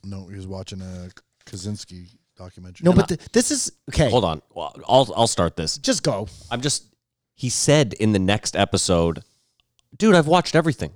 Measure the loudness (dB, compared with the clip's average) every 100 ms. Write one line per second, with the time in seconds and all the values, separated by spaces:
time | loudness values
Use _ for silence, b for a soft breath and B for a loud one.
0 | -14 -14 -14 -16 -12 -12 -12 -14 -14 -14
1 | -16 -20 _ _ -18 -12 -10 -10 -14 -20
2 | -20 _ _ _ -20 -20 -20 -2 4 4
3 | 2 -4 0 0 0 -2 -6 _ -6 0
4 | 2 2 2 -2 _ -14 -12 -12 2 4
5 | 4 2 0 2 -2 -2 -6 -4 -2 -2
6 | -2 -4 -8 -14 -10 -6 -4 -6 _ _
7 | _ _ _ _ -6 -2 2 4 2 0
8 | 0 2 2 0 -2 -2 0 0 2 2
9 | 2 -2 -12 _ _ _ _ _ _ 0
10 | 4 4 6 2 2 0 2 -2 -6